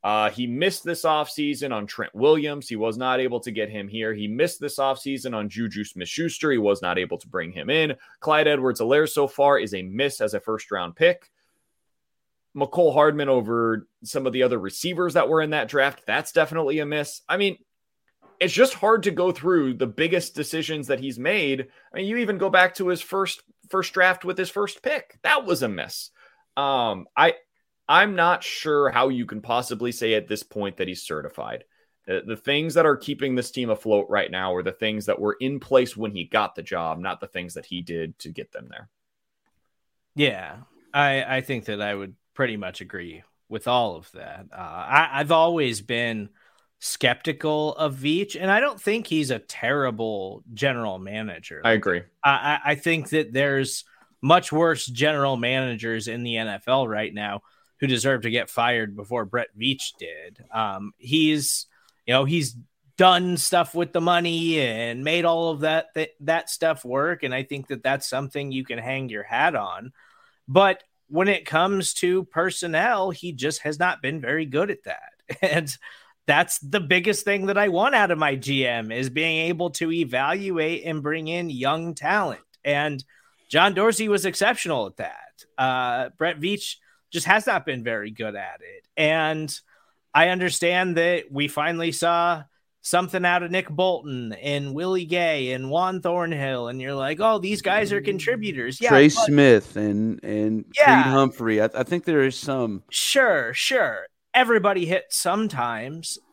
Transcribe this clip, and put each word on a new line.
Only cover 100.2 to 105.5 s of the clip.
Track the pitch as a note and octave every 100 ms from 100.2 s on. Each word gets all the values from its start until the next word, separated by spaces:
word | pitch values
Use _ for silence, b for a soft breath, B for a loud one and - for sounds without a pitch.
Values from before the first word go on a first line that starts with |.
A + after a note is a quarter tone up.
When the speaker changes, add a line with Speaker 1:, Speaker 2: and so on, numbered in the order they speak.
Speaker 3:
and | - G#2+ G#2+ A2 - -
Speaker 2:
Yeah. | C#4+ A3+
Speaker 3:
Creed | C3
Humphrey. | C3+ C3+ - A2+ G#2+
I, | A2
I | -
think | B2 F3
there | F3 D3+
is | C3+ -
some. | D3 C3 A#2 F#2+ -
Speaker 2:
Sure, | - - C#4 B3 D#3+ A#2
sure. | B2+ - B3 D3+ G#2 F#2 _ _
Everybody | B3 A#3 A3 G3+ F#3+ E3
hits | F#3 - -
sometimes, | F3 G3+ G#3+